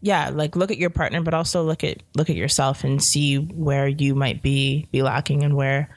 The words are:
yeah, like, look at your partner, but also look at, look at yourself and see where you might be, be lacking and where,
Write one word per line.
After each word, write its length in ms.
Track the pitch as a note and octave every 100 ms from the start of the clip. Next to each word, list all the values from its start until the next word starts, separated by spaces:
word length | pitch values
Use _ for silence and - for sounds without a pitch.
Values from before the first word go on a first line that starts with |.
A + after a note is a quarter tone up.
yeah, 280 | G3+ F3+ C#3
like, 260 | C#3+ D3+ F3
look 140 | F#3+
at 80 | -
your 140 | F3
partner, 300 | E3+ D#3+ E3+
but 100 | D#3+
also 300 | D#3+ E3 F3
look 200 | D#3+ D#3
at, 200 | - - - -
look 140 | D#3+
at 60 | A#2+
yourself 480 | B2+ - C3+ C3+
and 180 | C3+ C#3
see 340 | - C#3+ C#3+ C#3
where 500 | D#3 E3+ D3 C#3 C#3
you 260 | D3 C#3
might 300 | C3+ C3+ -
be, 440 | C3+ C#3 C3+ C#3 -
be 100 | C3
lacking 400 | C3+ B2+ - C#3+
and 120 | C#3+ C#3
where, 340 | C3+ C#3 D3